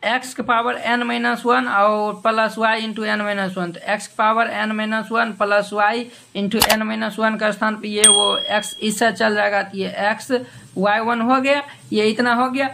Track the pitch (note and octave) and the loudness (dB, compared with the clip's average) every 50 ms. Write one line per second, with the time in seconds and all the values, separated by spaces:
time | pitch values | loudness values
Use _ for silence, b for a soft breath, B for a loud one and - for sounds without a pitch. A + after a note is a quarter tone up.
0 | - G3+ A3+ B3+ B3 - - - A#3 G#3+ A#3+ A3+ A#3 B3 A#3+ A#3+ - A3 A#3 A#3+ | -2 -2 -2 -2 -4 -6 -10 -8 -2 0 2 2 2 0 -2 -2 -2 -2 0 0
1 | B3 A#3+ A#3+ A#3+ A#3 A#3+ A#3+ A#3 - A#3+ A#3+ B3+ B3+ A#3+ A3 G3+ G3+ G#3 G#3+ G#3+ | 0 -2 -2 -2 0 0 -2 -2 0 2 2 2 2 0 2 4 4 4 4 2
2 | G#3 G#3+ G3+ F#3 - A3+ A3 A3 A3 G#3+ G#3+ A3+ A3 A3 A3 A3+ A3 A3 G#3+ A3 | 0 -2 -4 -2 0 0 2 2 0 0 0 0 0 2 2 0 -2 -6 -6 -4
3 | A3 G#3+ G#3+ G#3 G#3 G#3 G#3 G3+ G3 F#3 F#3 G3 F3+ F3 E3+ - - - G3+ G#3 | -4 -2 -2 -2 -2 -2 -2 -2 -2 -4 -4 -4 -6 -6 -6 -10 -4 -4 -4 -4
4 | - - - - A3 G#3+ A3 A3 A#3 A3 G#3+ G#3 G#3+ G#3+ G#3+ G#3+ G#3+ G#3+ A3 A3 | -4 -10 -4 0 2 2 4 2 0 0 0 -4 -2 -2 -2 -2 -2 -2 -2 -4
5 | A3 A3 A#3 A3+ A#3 A3+ G#3 - G#3+ G3+ G#3 G#3 G3+ F#3+ G#3 G#3 G#3 G#3 A3 A#3 | -4 -2 0 0 0 0 0 -2 -2 2 2 2 0 0 0 0 2 2 2 0
6 | A#3+ A#3+ B B B B _ G3 G3+ G3 G#3+ A3 G3+ G#3 G#3+ A3 A3 G#3+ A3 A3 | -6 -8 B B B B _ -4 -4 0 2 2 4 4 2 2 0 -4 -4 -4
7 | A3 A3 G#3 A3 A3 A3 A3 G#3+ A3 G#3+ G3+ G#3 A3+ A3 A3 G#3+ - G#3+ G#3 G#3 | -4 -6 -4 0 0 0 0 2 0 -2 0 0 0 -2 -2 -2 -6 -6 -2 2
8 | G#3+ G#3 - - - G3+ - - - G3+ G3+ G#3+ G#3 - - - - G#3+ G#3+ - | 4 4 6 4 4 2 0 -2 -2 -2 -2 -2 -2 -4 -10 -4 -4 -4 0 2
9 | B3 A3+ G#3+ - A3+ A3 G#3+ G#3 G3+ G#3 G3+ G3+ G3 G3 - G3 F#3+ F#3 F#3 - | 2 0 2 2 0 0 2 2 2 2 2 0 -2 -2 -6 -6 -6 -4 -4 -2
10 | G3 G#3 A3 A3 - - C4 A#3+ B3+ B B B B B - - F#3 G#3 G#3 A3 | 0 0 0 -2 -4 -2 -2 -2 -2 B B B B B -4 0 2 2 2 2
11 | A3+ A3+ A#3+ A#3 A3+ A#3 C4 C4+ C4 C#4 C#4 C#4+ C#4+ B B B B B - G#3+ | 2 0 0 0 2 2 2 2 4 2 2 0 0 B B B B B 0 2
12 | G#3 A3 A3 A3 B3 B3 A#3+ A#3 B3+ B3+ B3 C4+ F#3 F3 | 2 2 2 2 2 2 4 2 2 0 0 -2 -2 -4